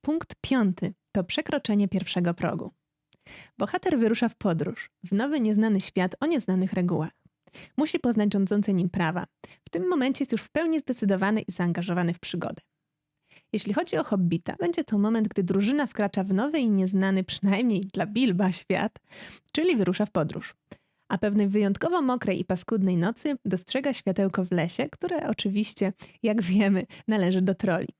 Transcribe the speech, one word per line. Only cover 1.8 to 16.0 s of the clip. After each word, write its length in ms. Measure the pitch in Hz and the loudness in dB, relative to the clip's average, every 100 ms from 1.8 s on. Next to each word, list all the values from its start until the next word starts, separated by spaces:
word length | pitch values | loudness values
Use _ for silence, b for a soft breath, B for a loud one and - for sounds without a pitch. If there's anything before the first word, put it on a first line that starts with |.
| 202 | 2
pierwszego 460 | 185 180 - 175 | 0 -2 -2 -2
progu. 380 | 170 165 170 - _ _ _ _ - B B B - | -2 -4 -4 -8 _ _ _ _ -20 B B B -6
Bohater 420 | 202 359 381 277 | -4 -2 0 2
wyrusza 300 | 226 226 233 | 2 2 0
w 60 | - | 0
podróż, 540 | 202 165 180 - - _ | -2 0 -2 -6 -14 _
w 80 | 175 | -2
nowy, 280 | 196 262 302 | -2 0 0
nieznany 420 | 220 214 220 196 | 2 4 4 2
świat 340 | - - 185 - | 0 0 -2 0
o 60 | 294 | 0
nieznanych 480 | 330 - 185 185 | 0 0 0 0
regułach. 380 | - 180 175 160 _ _ _ _ B B - | 0 0 0 -2 _ _ _ _ B B -2
Musi 220 | 302 - | -2 -2
poznać 340 | 247 220 208 | -2 2 2
rządzące 400 | 196 196 208 208 | 2 0 0 2
nim 160 | 190 180 | 0 0
prawa. 360 | - 165 180 - _ B B - | 0 -2 -2 -8 _ B B -10
W 40 | |
tym 200 | 330 370 | -4 0
momencie 320 | 349 262 262 | 0 0 -2
jest 100 | 269 | -2
już 100 | 220 | -4
w 80 | - | -4
pełni 300 | - 330 320 | -2 0 -2
zdecydowany 600 | - 247 202 190 190 214 | -2 -2 0 0 2 0
i 100 | - | -4
zaangażowany 640 | 180 175 170 180 226 170 | -4 -2 -2 -2 -2 -2
w 60 | 175 | -4
przygodę. 420 | - 175 - - _ _ _ _ _ _ b b b | -6 -6 -6 -10 _ _ _ _ _ _ b b b
Jeśli 200 | 214 - | -6 -2
chodzi 240 | 196 349 - | -2 -2 -2
o 60 | |
Hobbita, 520 | - 196 175 170 - - | 0 0 2 0 -4 -4
będzie 240 | 349 339 | -2 -2
to 140 | - 208 | -2 0
moment, 300 | 208 226 208 | 2 2 0
gdy 160 | - | 0
drużyna 440 | 175 190 202 285 285 | 0 2 2 0 -2
wkracza 360 | - | -2